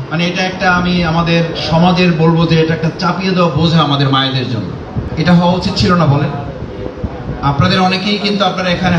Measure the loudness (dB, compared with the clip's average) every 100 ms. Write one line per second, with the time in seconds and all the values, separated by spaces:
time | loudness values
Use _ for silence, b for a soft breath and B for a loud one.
0 | -6 -4 -2 -2 -4 -2 0 0 0 0
1 | 0 0 2 2 0 -4 0 2 4 4
2 | 2 4 2 2 2 2 2 0 -2 -2
3 | -4 -2 -2 0 0 2 2 2 2 2
4 | 2 0 0 -2 -4 -4 -6 -8 -10 -8
5 | -6 -2 2 4 4 0 -2 0 2 4
6 | 4 2 0 -4 -8 -10 -10 -10 -10 -8
7 | -10 -8 -8 -4 -2 2 2 2 2 0
8 | -2 -2 -2 0 0 -2 -4 0 0